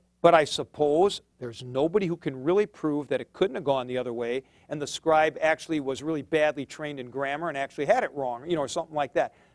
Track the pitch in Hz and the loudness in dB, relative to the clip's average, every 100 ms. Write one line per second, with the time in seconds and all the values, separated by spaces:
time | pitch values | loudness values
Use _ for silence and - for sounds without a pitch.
0 | _ _ 170 165 147 - 131 - 147 151 | _ _ 6 8 4 -2 -6 0 2 4
1 | 196 - _ _ 123 113 127 131 160 202 | 4 2 _ _ -14 -12 -6 0 2 2
2 | 180 165 151 131 139 190 208 - 156 147 | 0 -4 -6 -4 0 2 0 -2 -2 -2
3 | 131 131 117 - 196 240 143 135 123 127 | -2 -4 -4 -2 -2 0 -2 -2 -2 -4
4 | 123 117 117 127 - _ - 151 143 - | -4 -4 -4 -4 -6 _ -12 -8 -8 -4
5 | 160 156 156 139 156 156 - 156 135 127 | 2 4 4 2 0 0 -2 -4 -2 -6
6 | 147 160 - 156 151 147 131 - 151 139 | -4 -6 0 2 2 0 -8 -8 -10 -8
7 | 123 131 139 147 170 139 139 - 143 247 | -8 -6 -4 -4 -4 -4 -6 -4 0 2
8 | 175 139 131 120 156 165 131 170 160 151 | 0 -4 -6 -6 -4 -2 -2 -4 -4 -2
9 | 143 165 127 _ _ | -2 0 -2 _ _